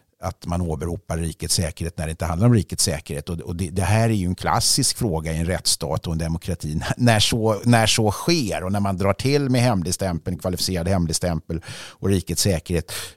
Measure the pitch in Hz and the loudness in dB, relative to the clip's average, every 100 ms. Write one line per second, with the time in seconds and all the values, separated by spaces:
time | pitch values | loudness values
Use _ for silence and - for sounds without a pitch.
0 | _ _ 92 - - 87 87 78 82 85 | _ _ -10 -8 -4 -2 -2 -2 -4 -6
1 | - 82 82 - 87 - 78 - 80 - | -6 -4 -4 -4 -2 0 -2 -4 -6 -6
2 | 78 78 82 82 120 117 - - - 73 | -6 -4 -4 2 4 4 2 -2 -2 -2
3 | - 71 73 85 - 85 90 92 95 110 | -6 -8 -6 -6 -6 -6 -4 0 2 4
4 | 113 107 90 92 82 98 - - 131 - | 4 2 0 -2 0 2 2 2 0 0
5 | 120 80 78 82 82 87 - - 73 78 | -2 -2 -2 -2 -2 -2 -2 -2 -2 -4
6 | 87 80 82 82 - 85 - 78 - - | -2 -2 -2 -4 -4 -6 -4 -4 -4 2
7 | 120 110 - 123 110 101 120 117 110 - | 4 4 4 2 2 2 4 4 6 4
8 | 107 98 - 170 107 80 92 101 98 92 | 2 0 0 0 0 -2 -2 -2 0 0
9 | 98 95 131 143 139 127 123 101 85 90 | 0 2 2 2 2 2 4 2 0 -2
10 | 95 82 - 90 92 90 - 92 85 95 | -2 -2 -4 -4 -4 -2 -2 0 2 2
11 | 85 80 90 82 - 82 - - - - | 2 0 0 -2 -4 -8 -8 -14 -16 -4
12 | 95 98 - 85 107 82 - 85 - - | 0 2 0 0 0 0 0 -2 -2 -8
13 | - | -12